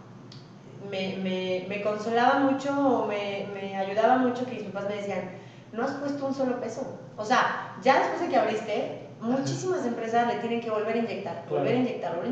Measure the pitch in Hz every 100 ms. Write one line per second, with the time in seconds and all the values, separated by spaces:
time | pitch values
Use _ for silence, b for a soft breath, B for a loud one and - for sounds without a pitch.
0 | - - - - - - - - 196 190
1 | 190 190 190 185 185 185 185 202 208 214
2 | 233 233 254 277 277 269 277 285 277 226
3 | 208 208 202 196 196 196 196 190 190 208
4 | 233 254 247 - 247 214 190 202 202 208
5 | 196 185 - B B B B 214 277 285
6 | 285 - 269 262 254 247 233 185 - -
7 | - - 214 233 - - - - 262 262
8 | - - 320 254 214 214 208 220 285 -
9 | - - 226 269 - - 370 320 240 220
10 | 226 233 240 208 233 233 233 214 214 233
11 | 220 185 220 220 - - 277 247 240 -
12 | 165 170 220